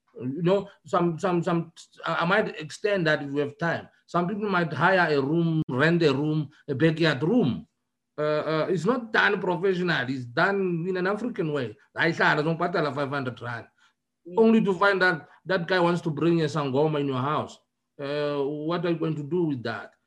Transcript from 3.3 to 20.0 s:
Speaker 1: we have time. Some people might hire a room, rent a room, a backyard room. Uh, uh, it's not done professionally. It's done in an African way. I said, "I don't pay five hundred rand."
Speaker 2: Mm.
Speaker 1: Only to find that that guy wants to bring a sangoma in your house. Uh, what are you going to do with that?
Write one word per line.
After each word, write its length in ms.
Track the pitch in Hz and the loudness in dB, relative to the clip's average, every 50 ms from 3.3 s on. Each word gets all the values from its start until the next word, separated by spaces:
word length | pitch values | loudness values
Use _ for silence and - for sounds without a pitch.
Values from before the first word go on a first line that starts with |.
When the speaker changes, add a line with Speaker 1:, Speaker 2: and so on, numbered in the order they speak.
Speaker 1:
we 80 | 139 147 | -2 -2
have 180 | 143 143 - | -2 -2 -4
time. 300 | - 170 165 139 110 - - _ _ _ | -4 -4 -4 -4 -4 -8 -14 _ _ _
Some 220 | _ - 170 175 | _ -2 -2 -2
people 200 | 180 220 202 220 202 | -2 -2 -4 -2 0
might 220 | 185 175 170 151 | 0 0 0 0
hire 460 | 143 123 165 185 190 180 175 156 147 | 0 2 2 4 4 4 4 4 2
a 20 | 139 | 2
room, 440 | 131 139 160 170 165 165 160 156 151 | 2 2 2 2 2 2 2 0 0
rent 360 | - 131 127 151 165 175 165 170 | 0 0 2 4 4 4 4 4
a 100 | 147 131 | 4 2
room, 360 | 135 151 151 156 156 143 - - _ _ | 2 0 0 0 -2 -2 -4 -8 _ _
a 80 | - 135 | -6 0
backyard 480 | 123 160 160 156 147 165 156 139 123 151 | 2 2 2 2 2 2 0 2 0 0
room. 420 | 175 233 247 180 123 92 80 - - _ _ _ _ _ _ _ _ _ | 2 4 4 2 2 0 -4 -8 -14 _ _ _ _ _ _ _ _ _
Uh, 40 | 147 | -4
uh, 460 | 151 151 151 151 - 147 160 156 - - | -2 -2 0 -2 -2 -2 -2 0 0 0
it's 160 | 190 160 156 | -2 0 0
not 260 | 220 262 247 226 - - | 0 0 -2 -4 0 2
done 260 | 190 190 202 214 196 | 2 4 4 2 0
professionally. 720 | - 185 175 151 190 196 185 175 180 170 156 135 123 123 139 | 0 -2 -2 0 0 0 0 0 0 0 0 0 -2 -4 -4
It's 120 | 131 123 | -6 -8
done 600 | 120 120 160 175 196 202 196 190 180 175 165 165 | -4 0 0 0 2 2 0 -2 -2 -2 -2 -2
in 100 | 190 185 | -4 -2
an 100 | 185 180 | -2 -2
African 460 | 190 208 202 226 247 - 208 165 151 147 | -2 -2 -2 -4 -6 -4 -4 -4 -2 -2
way. 220 | 143 120 113 - - _ _ _ | -4 -4 -6 -8 -14 _ _ _
I 160 | 127 151 170 | 0 0 0
said, 280 | 151 - 185 165 151 151 | 2 2 2 2 2 2
"I 20 | |
don't 180 | 147 165 165 156 | 0 0 0 -2
pay 120 | 175 180 | -2 -2
five 380 | 185 175 151 143 127 147 143 131 | 0 -2 -2 -2 -2 -4 -4 -4
hundred 320 | 147 139 127 127 117 - | -4 -4 -6 -6 -8 -8
rand." 240 | 117 120 117 113 98 - _ _ _ _ _ _ _ _ _ _ _ | -10 -10 -10 -12 -12 -16 _ _ _ _ _ _ _ _ _ _ _
Speaker 2:
Mm. 60 | 170 180 | -4 2
Speaker 1:
Only 240 | 226 226 226 220 220 175 | 4 6 6 6 6 4
to 80 | 196 185 | 2 2
find 280 | 170 202 202 196 185 | 2 2 2 4 4
that 260 | 185 185 180 143 - - - _ _ | 2 2 2 0 -6 -14 -20 _ _
that 200 | 165 190 185 165 | -4 -2 -2 0
guy 140 | 170 190 180 | 0 2 2
wants 220 | 170 170 175 170 | 4 2 2 0
to 80 | - 165 | -2 -4
bring 320 | 143 143 160 170 170 165 | -2 0 2 2 4 2
a 40 | 156 | 2
sangoma 540 | 147 - 156 143 135 127 143 156 156 151 147 | 0 -2 -2 -2 0 0 2 2 2 0 -2
in 80 | 143 | -2
your 140 | 139 131 127 | -2 -2 -2
house. 360 | 131 147 151 135 107 - - - _ _ _ _ _ _ _ - | -2 -2 -2 -4 -4 -6 -12 -20 _ _ _ _ _ _ _ -12
Uh, 440 | 143 139 147 147 147 147 143 143 139 | -8 -6 -4 -4 -2 -2 -2 -2 -2
what 420 | 143 151 147 151 160 175 175 175 | -2 -4 -4 -4 -4 -2 -2 0
are 40 | 175 | -2
you 80 | 170 | -2
going 180 | 160 165 160 151 | 0 -2 -2 -2
to 80 | 147 147 | -4 -4
do 220 | 139 170 185 170 | -4 -2 0 0
with 180 | 151 139 123 110 | 0 -2 -2 -4
that? 300 | 117 110 98 92 - - _ | -6 -8 -8 -10 -16 -20 _